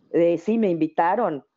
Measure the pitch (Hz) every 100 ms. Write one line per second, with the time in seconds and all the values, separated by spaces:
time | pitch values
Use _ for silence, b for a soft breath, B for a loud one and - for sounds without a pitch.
0 | _ 156 170 165 - 226 208 170 156 -
1 | 170 214 208 143 -